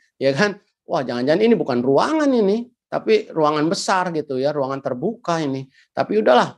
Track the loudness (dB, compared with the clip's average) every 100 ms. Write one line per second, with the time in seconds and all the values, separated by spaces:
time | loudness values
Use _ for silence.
0 | _ _ -2 2 0 -2 _ _ -6 -4
1 | -4 -2 0 2 4 2 0 0 2 2
2 | 2 0 2 2 2 0 -4 _ _ -6
3 | 0 0 0 0 0 2 0 -2 -2 -2
4 | 0 -4 -4 -2 -2 -2 -4 -4 -6 -4
5 | -6 -6 -4 -2 -2 -6 -10 _ _ -8
6 | -2 0 4 4 2